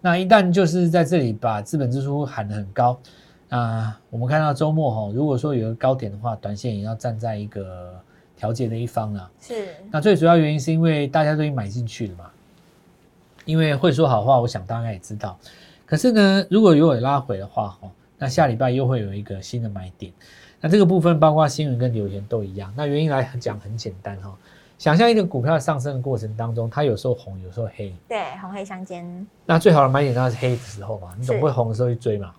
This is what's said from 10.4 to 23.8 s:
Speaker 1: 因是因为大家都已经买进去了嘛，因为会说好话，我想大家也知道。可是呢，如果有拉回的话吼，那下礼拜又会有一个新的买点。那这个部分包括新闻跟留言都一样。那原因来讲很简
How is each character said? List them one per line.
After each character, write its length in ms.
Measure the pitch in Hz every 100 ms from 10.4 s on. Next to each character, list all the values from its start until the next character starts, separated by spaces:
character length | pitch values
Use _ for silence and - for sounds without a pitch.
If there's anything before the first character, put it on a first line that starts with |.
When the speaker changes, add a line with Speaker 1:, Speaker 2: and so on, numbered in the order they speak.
| 151
Speaker 1:
因 80 | 151
是 120 | 131
因 100 | 160
为 260 | 165 151 139
大 160 | 160
家 120 | 151 151
都 80 |
已 20 | 151
经 80 |
买 140 | 131 101
进 180 | 113 117
去 220 | - 110
了 80 | 87
嘛， 100 | - _ _ _ _ _ _ _ _ _ _ _ -
因 120 | 160
为 180 | 156 139
会 160 | 180
说 160 | 135 151
好 160 | 113
话， 180 | 110 131
我 60 | 117
想 180 | 104 92
大 160 | 117
家 100 | 117
也 60 | 98
知 180 | - 104
道。 220 | 104 90 - - - _ _
可 100 | 151
是 160 | 254
呢， 340 | 220 196 196 185
如 120 | 196
果 140 | 214 151
有 180 | 160 120
拉 240 | 127 139
回 180 | 127 95
的 80 | 101
话 320 | - 104 95
吼， 120 | 95 - _ _
那 100 | 131
下 200 | 127 147
礼 80 | 113
拜 160 | 131
又 160 | 127 127
会 140 | 127
有 120 | 104
一 80 | 101
个 200 | 104 95
新 200 | - 123
的 80 | 113
买 220 | 98 92 -
点。 140 | 98 _ - - - _
那 100 | 156
这 80 | 208
个 80 | 180
部 160 | 180
分 180 | 170 160
包 140 | 156
括 140 | 151 151
新 200 | 147 151
闻 80 | 123
跟 160 | 127
留 140 | 113 101
言 160 | 101 101
都 160 | 113
一 120 | 101 95
样。 160 | 98 113
那 100 | 147
原 180 | 143
因 60 | 160
来 180 | 135 131 123
讲 200 | 120 104
很 160 | 101
简 180 | 113